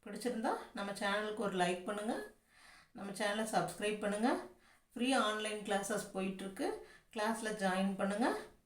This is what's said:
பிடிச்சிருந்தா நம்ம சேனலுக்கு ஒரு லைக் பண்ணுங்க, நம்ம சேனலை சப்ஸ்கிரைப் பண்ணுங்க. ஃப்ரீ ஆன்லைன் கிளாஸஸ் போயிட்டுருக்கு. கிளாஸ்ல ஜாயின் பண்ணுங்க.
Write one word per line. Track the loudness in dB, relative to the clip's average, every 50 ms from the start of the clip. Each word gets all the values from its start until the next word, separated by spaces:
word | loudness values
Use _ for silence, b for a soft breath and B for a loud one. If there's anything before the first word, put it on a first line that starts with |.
| -10
பிடிச்சிருந்தா | -8 -8 -4 -4 -2 -2 0 0 0 0 0 -4 -10 -8 -6
நம்ம | -6 -4 -4 -2
சேனலுக்கு | 0 0 0 0 0 -2 -2 -2 -2 0
ஒரு | 2 2
லைக் | 4 4 2 0 -2 -4
பண்ணுங்க, | -4 -2 -2 -2 -2 -2 -4 -8 -14 _ B B B B B B B B B B B -10
நம்ம | -10 -8 -4 0
சேனலை | 0 0 2 0 0 2
சப்ஸ்கிரைப் | 2 2 2 2 -2 -2 -2 0 0 0 0
பண்ணுங்க. | 0 0 4 4 4 4 2 -2 -8 -16 b b b b b b b -4
ஃப்ரீ | 0 2 4 4 4 4
ஆன்லைன் | 2 2 0 -2 -2 -4 -4 -2 0
கிளாஸஸ் | 0 0 2 0 -2 -2 -2 -2 -4
போயிட்டுருக்கு. | -2 -2 -2 -2 -4 -6 -8 -4 -2 -2 -2 -2 -4 B B B B B B -4
கிளாஸ்ல | 0 0 0 0 0 -2 -4 -2 0 2
ஜாயின் | 2 4 4 2 2 2 2
பண்ணுங்க. | 0 0 2 4 2 2 2 0 -4 -10 -18 -20 _